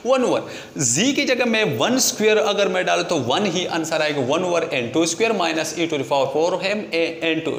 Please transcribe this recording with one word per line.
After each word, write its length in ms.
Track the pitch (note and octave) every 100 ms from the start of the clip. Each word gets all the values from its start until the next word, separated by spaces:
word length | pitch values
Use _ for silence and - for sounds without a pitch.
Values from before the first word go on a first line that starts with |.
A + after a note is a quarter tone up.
| A3+
वन 180 | C4
ओवर 240 | A3+ B2 - - - -
जी 340 | C3+ - B3
की 100 | C#4+ C#4
जगह 200 | - A#3+
मैं 180 | A3+ G#3+ A3
वन 200 | F#3 B3+
स्क्वायर 380 | - - G#3+ G#3+
अगर 300 | G3+ G3 G3
मैं 160 | F#3 F3
डालूँ 180 | F3
तो 140 | E3+ E3 A#2+
वन 180 | D#3 G#3
ही 200 | E3 -
आंसर 340 | E3+ D#3+ D#3+
आएगा, 200 | D3+ C#3+
वन 200 | B2 D#3+
ओवर 260 | F#3 E3+ -
एन 160 | C#3 A#2
टू 140 | D3+ E3+
स्क्वायर 280 | - A3
minus 400 | F3+ E3 D#3+ D#3 E3+
e 120 | E3
to 120 | D3+
the 80 | C3+
power 180 | C#3 C3+
four 260 | C#3+ E3+ F3+
m 200 | F#3+ G#3+ -
a 120 | E3 E3 - E3
n 180 | D#3+
two 100 | D#3